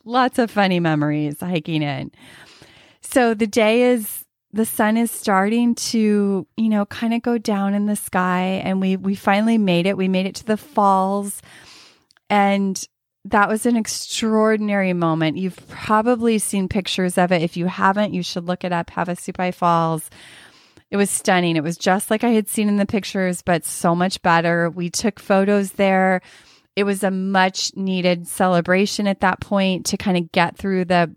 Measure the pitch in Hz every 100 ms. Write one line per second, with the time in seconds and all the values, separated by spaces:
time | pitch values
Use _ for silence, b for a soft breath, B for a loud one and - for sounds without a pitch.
0 | - 247 254 - 233 208 190 180 170 156
1 | 147 151 147 147 180 180 151 156 147 135
2 | - _ B B B B B B B B
3 | - 269 233 214 220 233 214 233 247 247
4 | 208 - - _ _ 208 226 - 220 226
5 | 233 - - 190 196 233 240 233 - 226
6 | 214 208 202 196 - - 220 214 202 -
7 | 233 233 240 240 226 202 196 202 208 208
8 | - 185 185 180 185 190 - 190 190 190
9 | 190 196 - 202 226 226 202 175 180 190
10 | 190 185 190 - - 214 - - 202 190
11 | 190 202 202 - B B B B B B
12 | B _ - 208 196 196 196 185 - _
13 | _ _ 196 214 202 220 240 240 214 -
14 | - - 226 220 214 220 214 202 190 175
15 | 170 160 160 151 185 - - - - 214
16 | 220 247 233 220 - 196 185 214 180 -
17 | 185 180 180 185 170 175 175 190 190 196
18 | 208 180 175 190 170 180 180 170 170 -
19 | 175 175 - 185 180 180 175 170 165 160
20 | - B B B B B B B - 202
21 | 202 - - 180 175 165 151 170 - 190
22 | - 214 240 220 202 - 208 208 196 214
23 | 185 196 185 175 - 170 - - 180 170
24 | 180 - 180 170 170 170 170 180 175 -
25 | 208 - - 196 196 202 196 - 196 190
26 | 190 185 B B B B B - 202 196
27 | 202 190 190 196 185 185 - - 190 185
28 | 180 175 170 - 185 175 170 185 202 -
29 | 208 190 190 - - 202 190 185 - 196
30 | 214 180 165 - 170 - 202 190 175 180
31 | 170